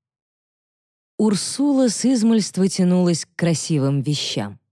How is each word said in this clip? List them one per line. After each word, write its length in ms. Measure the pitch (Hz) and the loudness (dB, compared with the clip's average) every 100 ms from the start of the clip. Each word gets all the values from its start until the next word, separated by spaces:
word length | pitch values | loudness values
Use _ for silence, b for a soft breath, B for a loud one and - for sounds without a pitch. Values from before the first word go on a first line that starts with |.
| _ _ _ _ _ _ _ _ _ _ _ - | _ _ _ _ _ _ _ _ _ _ _ -2
Урсула 720 | 214 202 - - 285 269 247 | 0 0 -4 -2 0 2 2
с 160 | - 240 | 0 0
измольства 640 | 262 226 226 - - 190 | 2 2 2 0 -2 0
тянулась 560 | - 180 180 175 165 - | 2 2 2 2 0 -6
к 100 | - | -4
красивым 640 | 170 156 - 156 135 139 | -2 -2 -2 0 0 0
вещам. 640 | 131 147 - - 101 98 _ | -2 -4 -4 -6 -8 -12 _